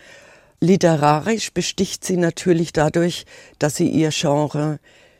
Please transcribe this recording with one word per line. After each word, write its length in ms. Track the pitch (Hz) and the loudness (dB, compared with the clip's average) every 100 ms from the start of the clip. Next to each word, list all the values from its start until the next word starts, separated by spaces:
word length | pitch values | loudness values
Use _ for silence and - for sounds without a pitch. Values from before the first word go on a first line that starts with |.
| - - - - _ _ | -20 -20 -20 -20 _ _
Literarisch 920 | 165 190 175 156 147 151 156 220 - | 2 4 4 2 2 2 0 -4 -4
besticht 520 | - 175 - 196 - | -6 -6 -4 -4 -4
sie 120 | - 185 | -4 0
natürlich 560 | 170 - - 165 165 | 0 0 0 0 0
dadurch, 540 | - 151 190 175 - - - - _ | 0 0 2 -2 -2 -12 -20 -20 _
dass 180 | 147 - | -4 0
sie 120 | 170 | 0
ihr 180 | - 156 | 2 0
Genre, 680 | - 147 143 147 147 151 151 - _ _ _ | 0 0 0 0 -2 -4 -6 -12 _ _ _